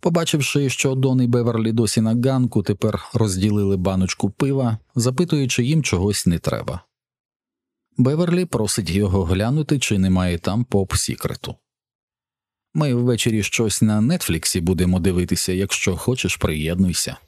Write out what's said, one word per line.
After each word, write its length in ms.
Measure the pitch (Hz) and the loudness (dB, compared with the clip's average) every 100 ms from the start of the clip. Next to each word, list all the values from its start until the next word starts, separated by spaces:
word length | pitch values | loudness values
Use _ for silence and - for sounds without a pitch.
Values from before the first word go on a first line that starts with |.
Побачивши, 680 | 180 170 165 156 131 143 139 | 0 0 0 0 0 0 0
що 260 | 123 139 131 | 0 -2 2
Дон 260 | 131 127 | 2 2
і 60 | 120 | 4
Беверлі 440 | 123 117 113 110 | 2 2 0 0
досі 300 | 113 110 - | 2 2 2
на 140 | 110 117 | 2 2
ганку 480 | 127 131 123 113 | 2 2 2 0
тепер 400 | 98 101 110 101 - | -2 0 0 -2 -4
розділили 640 | 117 110 92 104 104 98 98 | -2 0 2 2 2 2 0
баночку 520 | 95 95 92 - 101 | 0 0 0 -2 -4
пива, 480 | - 139 135 123 110 _ - | -2 -2 0 0 -4 _ -2
запитує, 520 | 120 127 175 151 131 | -2 0 0 0 0
чи 160 | - | 0
їм 200 | 123 160 | 0 0
чогось 420 | - 90 101 101 - | 0 0 0 0 0
не 140 | 82 | 0
треба. 420 | - - - 87 _ _ _ _ _ _ _ _ _ _ _ - | -2 -4 -6 -10 _ _ _ _ _ _ _ _ _ _ _ 0
Беверлі 480 | 127 151 175 175 180 | 2 2 0 0 0
просить 440 | 113 107 - 85 | -2 -2 -2 -2
його 340 | 92 104 98 | 0 2 2
глянути, 560 | 85 95 110 147 147 147 | 2 0 0 0 0 -2
чи 180 | - 104 | 0 0
немає 400 | 95 92 92 85 | 2 2 2 0
там 260 | - 101 | -2 -2
поп-сікрету. 920 | 120 101 95 - - - - - - - _ _ _ _ _ _ _ _ _ _ _ | 0 -2 0 -2 -4 -6 -6 -8 -12 -14 _ _ _ _ _ _ _ _ _ _ _
«Ми 200 | 156 151 | -2 0
ввечері 500 | 120 123 117 123 110 | 0 0 0 0 0
щось 380 | 101 - 113 - | -2 -2 -2 2
на 200 | 110 107 | 2 2
Нетфліксі 600 | 113 175 - 82 - 90 | 2 0 -2 -2 -2 -2
будемо 380 | 82 87 90 90 | 0 2 2 2
дивитися, 540 | 90 90 90 90 - | 0 0 0 -2 -2
якщо 440 | 92 98 - - 87 | -2 -2 -2 -2 -2
хочеш, 380 | - 127 90 - | -2 -2 -2 -2
приєднуйся». 840 | 85 78 78 87 95 82 - - | -2 -2 -4 0 0 0 -6 -10